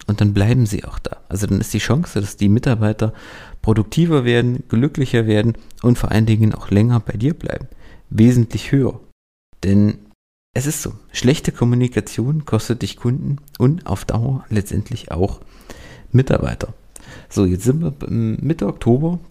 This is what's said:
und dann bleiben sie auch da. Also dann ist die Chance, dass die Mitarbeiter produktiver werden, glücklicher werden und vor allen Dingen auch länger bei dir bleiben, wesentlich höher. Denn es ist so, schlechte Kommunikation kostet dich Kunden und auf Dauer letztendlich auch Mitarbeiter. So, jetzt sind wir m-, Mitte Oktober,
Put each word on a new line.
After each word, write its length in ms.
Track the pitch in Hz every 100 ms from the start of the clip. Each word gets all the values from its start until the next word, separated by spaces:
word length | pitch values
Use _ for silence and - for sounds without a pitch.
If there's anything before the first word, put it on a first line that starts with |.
| -
und 160 | 104
dann 120 | 104
bleiben 340 | 101 101 127 110
sie 160 | 104
auch 160 | - -
da. 180 | - - -
Also 180 | 98 104
dann 140 | 98
ist 120 | 107
die 60 | 104
Chance, 420 | - 123 175 113
dass 160 | 101 -
die 120 | 101
Mitarbeiter 640 | 110 143 110 107 107 113 - - - - -
produktiver 600 | - 110 101 - 170 151
werden, 400 | 120 120 120 127 -
glücklicher 580 | 110 143 156 131 120 110
werden 300 | 107 113 - - -
und 160 | 123 123
vor 140 | -
allen 140 | 107 113
Dingen 260 | 110 110
auch 160 | - -
länger 300 | 101 117 120
bei 140 | -
dir 200 | 101 120
bleiben, 340 | - - - - - - - -
wesentlich 600 | 104 117 123 113 110 -
höher. 280 | 139 120 - - _ _ _ _ -
Denn 340 | 95 101 104 - - _ _ _ _
es 140 | 123 139
ist 160 | -
so, 100 | - - -
schlechte 420 | - 120 151 -
Kommunikation 920 | - 120 123 123 - - - 123 156 143
kostet 360 | 110 - 117
dich 160 | 98 -
Kunden 400 | 95 127 - 139 - -
und 300 | 127 170 -
auf 180 | 95 -
Dauer 400 | 107 120 131 -
letztendlich 640 | 107 101 98 - 113 -
auch 280 | - 98 - - - - - - - -
Mitarbeiter. 600 | 120 127 - 62 58 - - - - - - -
So, 160 | - 92
jetzt 180 | 92
sind 180 | 113 151
wir 120 | 165 135 -
m-, 300 | 117 113 110
Mitte 260 | 135 165 202
Oktober, 520 | - - 123 165 175 -